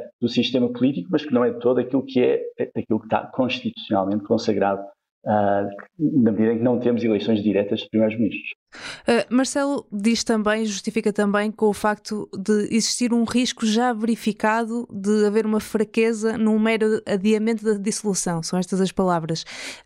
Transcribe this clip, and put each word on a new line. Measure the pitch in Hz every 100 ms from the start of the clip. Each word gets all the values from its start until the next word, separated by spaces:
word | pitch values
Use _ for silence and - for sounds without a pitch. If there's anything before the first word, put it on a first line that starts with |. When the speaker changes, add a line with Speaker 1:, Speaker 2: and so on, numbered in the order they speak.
| - -
Speaker 1:
do | 120
sistema | - 117 127 120
político, | - 127 147 -
mas | 156
que | -
não | 123
é | 120
de | -
todo | 117 127
aquilo | 120 135
que | - 123
é, | 123 135 - -
é | 123 117
aquilo | - 110
que | -
está | 110 -
constitucionalmente | - 123 - 113 - - 101 95 104
consagrado, | - 90 - 98 98 98 - - _ _ -
ah, | 107 101 101 101 101 - -
na | 151 143 113
medida | 107 110
em | 117
que |
não | 120 117
temos | 123 117
eleições | 113 104 107 110
diretas | 101 95 101 110
de | -
primeiros-ministros. | 110 110 110 104 - - - _ - - - -
Speaker 2:
Eh, | 233 -
Marcelo | 247 262 285 277 277 -
diz | 208 214 226
também, | - 220 208 214
justifica | 220 190 - 226 214
também | 202 202 202 214
com | 208 214
o |
facto | 196 214 208 - 214 - -
de | 190 214 208
existir | 220 208 - 240
um | 233
risco | 226 240 247 -
já | 220 214 247
verificado | 226 226 220 - 202 220 220 226 233 240
de | 196 196 214 208
haver | 208 214
uma | 214
fraqueza | - 214 214 226 226 226 220 -
num | 220 220
mero | 220 226 220 220 -
adiamento | 202 202 214 220 226
da | 214
dissolução. | 202 196 - 208 185 - 170
São | 160 180
estas | 180 185
as | 190
palavras. | - 190 170 160 160 - - - -